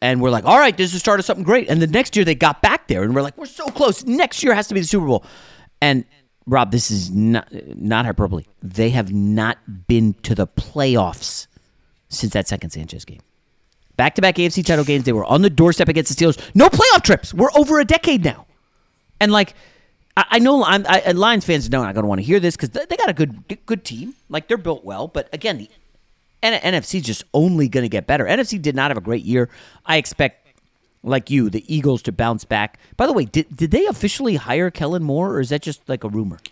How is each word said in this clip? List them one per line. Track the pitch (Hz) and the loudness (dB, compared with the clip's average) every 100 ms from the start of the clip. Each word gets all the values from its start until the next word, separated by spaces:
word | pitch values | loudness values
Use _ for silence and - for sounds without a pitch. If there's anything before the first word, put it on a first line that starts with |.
And | 120 127 | -2 2
we're | 127 | 2
like, | 117 98 | 2 4
"All | 240 | 6
right, | 277 | 6
this | 175 185 | 2 -2
is | |
the | 180 | -2
start | - 202 | 0 0
of | 185 | 0
something | 190 | -2
great." | 170 247 - | 2 0 2
And | 160 | 0
the | 160 | 2
next | 214 269 208 | 0 0 2
year | |
they | 170 | 2
got | 147 160 - | 2 2 2
back | 208 302 - | 0 0 -2
there, | 92 | -2
and | 104 | 0
we're | 135 | 0
like, | 285 - | -2 -8
"We're | |
so | 285 - 294 | -18 -10 -10
close. | - 269 196 262 | 0 2 2 -2
Next | 262 330 - | 0 0 0
year | 285 | 0
has | 208 208 | 2 0
to | |
be | 196 | -4
the | 165 | 0
Super | 202 | 0
Bowl." | 151 113 - - - - _ _ | 0 -2 -2 -16 -20 -20 _ _
And, | 147 131 - _ _ _ - | 0 2 -2 _ _ _ 0
Rob, | 131 113 | 2 2
this | 120 - | 0 0
is | 104 92 | -4 -2
not, | 98 110 117 - | 0 2 0 -2
not | 98 - 53 101 113 120 | -14 -16 -8 -2 0 0
hyperbole. | - 101 90 - _ | -2 -2 -2 -8 _
They | 95 92 113 | -10 -2 0
have | 123 98 | 0 -2
not | 101 101 107 110 131 - 95 - | -2 0 0 -2 -4 -10 -12 0
been | 117 110 98 | 2 2 0
to | - | -4
the | 107 92 | -2 -2
playoffs | - - 147 135 117 90 78 - - - _ _ _ _ _ _ | -4 -8 -2 0 2 0 -4 -12 -12 -16 _ _ _ _ _ _
since | - 214 | -8 -4
that | 208 - | -4 -4
second | - 82 | -6 -10
Sanchez | - 80 85 | -12 -14 -14
game. | - - _ _ _ _ _ _ _ - | -18 -20 _ _ _ _ _ _ _ 0
Back-to-back | 127 - 190 175 | 0 4 2 2
A | 175 | 0
F | |
C | 185 | 0
title | 175 156 143 | 0 2 2
games. | 143 | 0
They | 127 | 2
were | 113 - | 0 2
on | 143 | 2
the | 196 | 4
doorstep | 147 170 160 165 | 4 4 4 2
against | 165 143 139 | 2 -2 2
the | |
Steelers. | 165 - - | 2 2 0
No | 190 339 | 6 6
playoff | - 508 381 | 6 6 6
trips. | - 185 - | 4 2 0
We're | 170 262 | 0 2
over | 294 285 302 | 4 4 2
a | |
decade | 226 330 339 262 | 4 2 2 0
now. | 156 104 - _ _ _ _ _ _ _ | 0 -4 -12 _ _ _ _ _ _ _
And, | 208 | 2
like, | 208 196 - - _ _ _ _ - | 4 2 -4 -20 _ _ _ _ -2
I, | - | 2
I | 233 | 2
know | 254 277 | 4 4
I'm, | 175 196 196 | 2 2 2
I, | 190 | 0
and | 185 175 | 2 2
Lions | 214 220 | 2 2
fans | - 156 113 | 0 -2 0
know | 131 | -2
I'm | 107 | -2
not | 101 | -2
gonna | 104 | -2
wanna | 98 | -2
hear | 110 196 | 0 0
this | 170 - | 0 -2
'cause | 123 | -6
they, | - 330 | -8 -6
they | 370 | -2
got | 427 | -2
a | |
good, | 160 147 123 - - - | 0 -4 -4 -16 -16 -8
good | 220 | -8
team. | - 113 202 - _ | -8 -14 -14 -16 _
Like, | 151 - | -10 -4
they're | 220 | -4
built | 170 143 92 | -4 -8 -8
well. | 98 160 | -12 -8
But, | 147 - | -8 -8
again, | 151 220 143 | -8 -6 -6
the | 104 _ _ _ _ _ _ _ | -10 _ _ _ _ _ _ _
and | 226 220 | -2 -2
N | 175 | 0
F | 175 | -2
C | - 190 | -2 -6
just | 120 107 - | -6 -8 -4
only | 147 175 170 135 | 0 2 2 0
gonna | 127 120 | 0 -2
get | 101 - | -4 -2
better. | 143 98 | -2 0
N | 233 | -2
F | 226 | -2
C | 202 | -4
did | 147 | -4
not | 135 143 | -2 -2
have | 117 | -4
a | |
great | 92 117 | -4 -6
year. | 76 123 120 - - _ - | -2 -2 -2 -6 -20 _ -2
I | 160 | -2
expect, | - - 135 - _ _ _ _ _ _ | -2 -2 -4 -4 _ _ _ _ _ _
like | 113 131 - | -4 -4 0
you, | 139 110 | 0 0
the | 107 - | -2 -6
Eagles | 156 139 123 | -2 0 -2
to | - | -4
bounce | 90 117 113 | -2 -2 -2
back. | - 110 107 - _ - | -4 -4 -4 -8 _ -2
By | 269 | 0
the | |
way, | 240 117 | 0 -2
did, | - - 135 | -4 -4 -4
did | 160 | 0
they | 226 403 | 0 0
officially | 196 202 - 262 151 | -2 -4 -4 -4 -4
hire | - 143 180 | -2 -2 -2
Kellen | - 151 180 | -4 -4 -4
Moore, | 151 143 190 | -2 -2 -2
or | 139 | -2
is | 127 | -4
that | 147 | -4
just, | 156 143 - | -6 -12 -8
like, | 131 | -8
a | 110 | -6
rumor? | 107 101 87 - | -6 -6 -10 -18